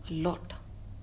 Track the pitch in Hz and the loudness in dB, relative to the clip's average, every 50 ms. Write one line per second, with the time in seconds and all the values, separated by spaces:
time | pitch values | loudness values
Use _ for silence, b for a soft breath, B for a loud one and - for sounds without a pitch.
0 | - - 170 160 156 175 170 - - - - - - - - - - - - - | -4 0 2 4 6 6 4 4 0 -6 -6 -8 -8 -10 -10 -8 -8 -8 -8 -8